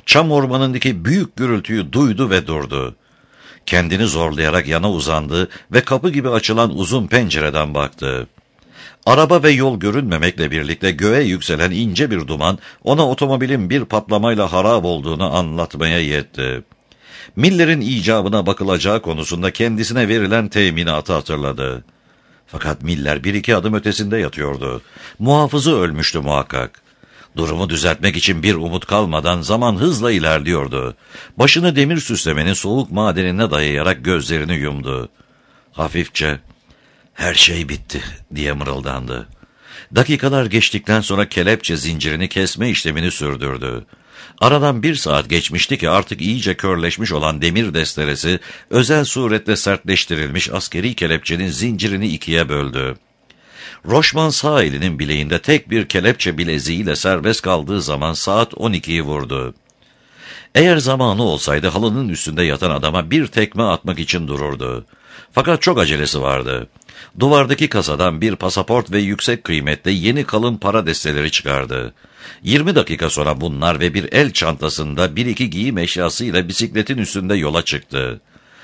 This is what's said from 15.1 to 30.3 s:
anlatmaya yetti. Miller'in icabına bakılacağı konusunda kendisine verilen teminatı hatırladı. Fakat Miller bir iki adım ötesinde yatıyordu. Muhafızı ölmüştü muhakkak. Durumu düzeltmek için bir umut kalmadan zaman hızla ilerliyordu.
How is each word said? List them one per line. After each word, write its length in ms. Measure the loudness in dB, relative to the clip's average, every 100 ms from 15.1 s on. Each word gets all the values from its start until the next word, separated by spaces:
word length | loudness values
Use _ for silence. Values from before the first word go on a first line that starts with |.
| -2 0 0
anlatmaya 640 | -2 -2 -4 -2 0 0
yetti. 600 | 0 -2 -4 -6 -6 -6 -10 _ _ _ -20 -20 -12 2
Miller'in 460 | 4 6 4 4
icabına 640 | 0 0 2 2 2 0 0
bakılacağı 560 | 0 0 0 2 0
konusunda 500 | -2 -6 -4 -2 -4
kendisine 560 | 0 0 0 -2 0 2
verilen 400 | 2 2 0 0
teminatı 680 | 0 0 2 0 -2 0
hatırladı. 680 | -2 -2 -4 -4 -4 -6 -6 -12 _ _ _ _ _ _
Fakat 340 | -8 -6 -4
Miller 420 | -4 -2 -2 -2
bir 100 | -2
iki 220 | -2 2 0
adım 180 | 2
ötesinde 440 | -2 -2 -2 -2 -2
yatıyordu. 640 | -2 -4 -4 -4 -6 -8 -12 -20 -20 -4
Muhafızı 600 | 4 4 4 2 2 2
ölmüştü 400 | 2 0 -2 -2
muhakkak. 600 | 0 -2 -2 -4 -6 -10 _ _ _ -20 -14 -6
Durumu 320 | -4 -2 -2
düzeltmek 460 | 0 0 2 0 0
için 280 | 0 2
bir 120 | 2 2
umut 300 | 0 -4 0
kalmadan 560 | 0 2 0 0 0
zaman 340 | 0 2 2 2
hızla 360 | 0 2 2
ilerliyordu. 840 | 2 2